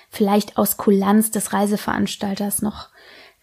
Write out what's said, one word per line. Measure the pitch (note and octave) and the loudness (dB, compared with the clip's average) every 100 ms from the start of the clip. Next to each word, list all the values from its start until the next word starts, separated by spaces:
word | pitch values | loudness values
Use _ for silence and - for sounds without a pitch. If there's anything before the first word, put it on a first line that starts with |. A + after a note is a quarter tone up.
| _ | _
vielleicht | - G3+ G#3 G3+ - | -2 2 2 0 0
aus | G3+ - | -2 0
Kulanz | - G3 G3 G#3+ A3 | 2 4 4 4 4
des | G#3 - | -2 -4
Reiseveranstalters | G3 G3+ G#3 - - G3+ - G3+ G3 G3+ - | -2 0 -2 -2 -2 -4 -4 -6 -4 -4 -4
noch | G#3+ - - _ - - - _ | -4 -8 -14 _ -20 -20 -20 _